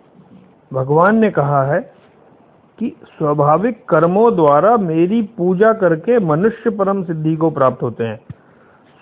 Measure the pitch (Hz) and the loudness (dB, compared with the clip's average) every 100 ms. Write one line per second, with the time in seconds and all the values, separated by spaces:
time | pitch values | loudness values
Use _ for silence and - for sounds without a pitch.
0 | _ _ _ - - _ - 131 135 151 | _ _ _ -20 -20 _ -10 -6 -2 2
1 | 185 220 214 170 143 143 135 170 262 - | 2 2 0 0 0 0 0 -2 -6 -16
2 | _ _ _ _ _ _ _ - 240 - | _ _ _ _ _ _ _ -10 -10 -10
3 | - - 151 147 147 160 233 233 - 160 | -18 -6 -4 0 2 2 0 -4 -2 2
4 | 170 190 233 185 151 143 190 240 180 160 | 2 2 2 4 4 4 4 2 0 0
5 | 175 233 208 - 180 180 220 220 180 160 | 0 0 -4 -4 -2 2 2 2 0 0
6 | 226 240 175 151 214 220 233 208 196 196 | 0 0 0 0 0 -2 -6 -4 -2 -4
7 | 175 160 156 160 165 139 131 123 127 110 | -6 -6 -4 -2 -2 0 0 -2 -6 -6
8 | 113 107 - - _ _ _ _ _ _ | -8 -8 -16 -20 _ _ _ _ _ _